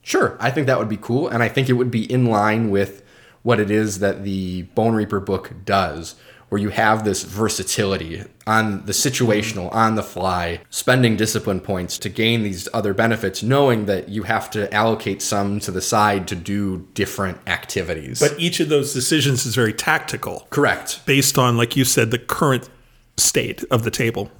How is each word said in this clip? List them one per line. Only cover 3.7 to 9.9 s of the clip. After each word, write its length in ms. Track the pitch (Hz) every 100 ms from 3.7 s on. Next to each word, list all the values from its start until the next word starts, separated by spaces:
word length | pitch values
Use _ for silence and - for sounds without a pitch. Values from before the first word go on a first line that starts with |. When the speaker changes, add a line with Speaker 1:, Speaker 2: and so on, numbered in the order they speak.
Speaker 1:
is 280 | 107 107 95
that 240 | 98 92
the 400 | 98 95 92 90 87 -
Bone 180 | 113 110
Reaper 240 | 104 101
book 320 | 95 95 - 85
does, 520 | 95 98 90 76 82 - - - _
where 120 | 104
you 80 | 104
have 360 | 98 110 110 107
this 180 | 95
versatility 1000 | - 98 110 - 92 - 101 95 82 85 101 _ -
on 400 | 110 110 98 104
the 60 |
situational, 840 | 98 139 127 120 107 107 101 90
on 220 | 110 113